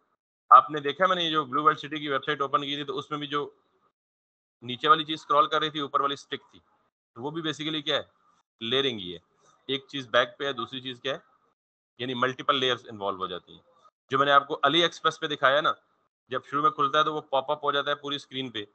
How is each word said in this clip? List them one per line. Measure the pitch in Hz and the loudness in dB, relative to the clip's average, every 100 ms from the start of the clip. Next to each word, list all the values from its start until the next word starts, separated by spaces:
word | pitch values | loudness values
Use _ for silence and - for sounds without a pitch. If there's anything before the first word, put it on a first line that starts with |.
| _ _ _ _ - | _ _ _ _ 8
आपने | - - 151 | 8 8 0
देखा | 143 143 185 | -4 0 2
मैंने | 180 | 2
ये | 165 | 0
जो | 156 135 | 0 -2
Blue | 139 | 0
World | 151 147 | 0 0
City | 143 151 | -4 -8
की | 147 | -4
website | 135 143 143 | -4 -2 -4
open | 139 143 | 0 -2
की | 139 143 | -2 -6
थी, | |
तो | 139 | -6
उसमें | 139 143 147 | -8 -6 -8
भी | 143 | -4
जो | 147 143 - _ _ _ _ _ _ _ _ _ _ | -4 -6 -12 _ _ _ _ _ _ _ _ _ _
नीचे | 120 123 151 | -12 0 4
वाली | 160 | 4
चीज़ | 151 156 | 4 -6
scroll | - 147 151 | 0 2 4
कर | 156 | 2
रही | 151 | -2
थी, | 151 | -4
ऊपर | 139 - | -2 0
वाली | 139 143 | 0 -4
stick | - 135 | -8 -12
थी, | _ 90 | _ -20
तो | _ _ _ _ _ 117 | _ _ _ _ _ -12
वो | 135 | -10
भी | 160 | -6
basically | 160 147 151 156 | -6 -6 -6 -6
क्या | 151 135 | -2 -4
है, | - _ _ _ _ - | -4 _ _ _ _ -12
layering | 113 127 135 113 | -2 0 0 -2
ही | 90 | -8
है। | 85 _ _ _ _ - | -12 _ _ _ _ -8
एक | 135 - | -8 -8
चीज़ | 143 120 | -12 0
back | 120 131 - | 2 2 -2
पे | 143 | -6
है, | |
दूसरी | 123 113 131 | -4 -6 -8
चीज़ | 131 120 | -12 -10
क्या | 143 | -8
है, | 160 _ _ _ _ _ _ _ - | -8 _ _ _ _ _ _ _ -10
यानी | 123 123 | -6 -2
multiple | 127 127 143 143 | -2 -2 -2 0
layers | 127 117 - | 0 -2 -6
involve | 107 98 92 | -8 -6 -4
हो | 92 | -6
जाती | 87 - 82 | -8 -12 -20
हैं। | _ _ _ _ - | _ _ _ _ -4
जो | 135 | 0
मैंने | 143 | 4
आपको | 139 - - 139 | 4 4 0 2
AliExpress | 160 170 - 160 156 | 4 2 2 -4 -2
पे | 156 | -6
दिखाया | 147 135 143 | 0 2 4
ना, | 156 - _ _ _ _ - | 2 -2 _ _ _ _ -8
जब | 127 | -8
शुरू | - 143 | -4 0
में | 151 | 0
खुलता | 147 139 151 | 2 2 2
है | 156 | 0
तो | |
वो | 151 - | -2 -2
पॉपअप | 135 131 151 | -2 0 -2
हो | 143 | 0
जाता | 143 139 | 0 -2
है | 143 | -4
पूरी | 139 143 | -6 -8
screen | - 131 131 | -8 -8 -8
पे | 110 104 | -8 -10